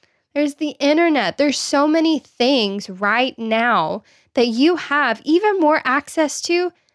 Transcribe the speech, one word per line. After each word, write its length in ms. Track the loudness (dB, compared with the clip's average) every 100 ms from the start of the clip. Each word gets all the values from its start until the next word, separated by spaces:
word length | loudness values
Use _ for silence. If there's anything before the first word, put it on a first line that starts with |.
| _ _ _
There's 220 | -2 -2 -2
the 200 | -8 -2
internet. 580 | 0 2 2 2 0 0
There's 220 | 0 0
so 280 | -2 0 2
many 320 | 2 2 0
things 720 | -4 _ 2 2 0 -4 -10
right 480 | -4 -2 0 -2 -4
now 640 | -4 0 2 0 0 -6 -10 _ _
that 140 | 0 0
you 300 | 2 2 2
have 440 | -2 -2 0 -2 0
even 340 | 2 2 2
more 220 | 2 2
access 580 | 0 -2 -2 -2 -2 -2
to 280 | -4 -2 -2 -8 _